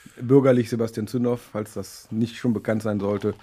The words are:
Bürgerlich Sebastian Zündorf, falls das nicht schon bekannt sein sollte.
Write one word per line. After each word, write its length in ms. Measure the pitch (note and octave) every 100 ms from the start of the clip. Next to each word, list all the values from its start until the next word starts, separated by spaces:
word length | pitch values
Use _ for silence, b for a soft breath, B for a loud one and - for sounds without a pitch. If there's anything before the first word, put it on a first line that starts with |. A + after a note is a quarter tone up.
| - -
Bürgerlich 520 | B2 C#3 C3 B2 A#2
Sebastian 360 | A#2 A2+ A2 G#2+
Zündorf, 360 | B2+ A#2+ A#2+ -
falls 220 | G#2+ G#2+ -
das 340 | F#2+ - -
nicht 280 | A2 A2+ -
schon 160 | B2 G#2+
bekannt 280 | G#2 A2
sein 180 | G#2+ G#2
sollte. 340 | G2 G#2 G#2 G#2